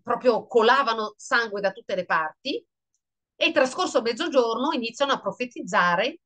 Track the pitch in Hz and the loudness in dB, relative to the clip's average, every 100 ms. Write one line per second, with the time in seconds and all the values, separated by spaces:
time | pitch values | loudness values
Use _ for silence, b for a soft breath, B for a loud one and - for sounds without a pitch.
0 | - 233 240 214 - 233 220 269 226 226 | -2 2 2 2 2 4 6 4 2 -2
1 | 214 _ - 247 226 202 196 190 - 190 | -6 _ -2 -2 -2 -4 -4 -6 -6 -6
2 | 180 170 156 - - 466 _ _ _ _ | -2 -2 -2 -8 -8 -8 _ _ _ _
3 | _ _ _ _ 330 320 262 339 370 262 | _ _ _ _ 0 2 0 -2 -2 0
4 | 226 240 339 269 233 226 277 294 226 - | -2 -4 0 2 2 0 -2 -4 -6 -4
5 | 277 240 202 185 247 - 185 196 175 175 | -2 -2 -4 -8 -10 -10 -2 0 2 2
6 | 240 330 | 0 -4